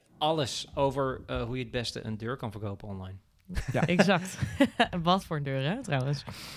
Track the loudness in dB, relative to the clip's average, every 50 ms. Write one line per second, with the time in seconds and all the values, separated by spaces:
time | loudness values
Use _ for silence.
0 | _ _ _ 0 2 2 2 2 2 0 -2 -6 -8 -6 0 2 2 2 4 2
1 | 0 0 0 -4 -6 -4 -4 -2 -2 -2 -2 -4 -4 -4 -4 -4 -2 -2 -6 -6
2 | -6 -6 -6 -4 -4 -6 -4 -4 -6 -8 -6 -6 -6 -6 -6 -6 -8 -10 -8 -8
3 | -8 -10 -12 -14 -18 _ _ _ _ -6 -4 -4 -2 0 2 2 2 4 6 6
4 | 6 6 6 4 2 -4 -4 -4 -4 -4 4 4 4 4 4 2 2 2 2 0
5 | 4 4 4 4 2 -2 -4 -2 -2 -2 0 0 0 0 0 -2 -2 0 0 0
6 | 2 0 0 -2 -4 -8 -12 -12 -12 -14 -14